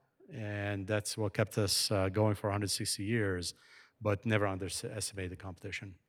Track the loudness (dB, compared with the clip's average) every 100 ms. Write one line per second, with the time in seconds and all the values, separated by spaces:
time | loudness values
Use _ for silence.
0 | _ _ -16 -10 -6 -4 -2 -2 0 0
1 | 0 0 0 2 2 2 2 2 2 2
2 | 2 4 4 4 0 0 0 -2 -2 -2
3 | 0 2 2 0 -4 -8 -16 -20 -20 _
4 | 0 0 2 4 4 0 -4 -4 -6 -4
5 | -6 -4 -6 -6 -10 -10 -8 -8 -8 -14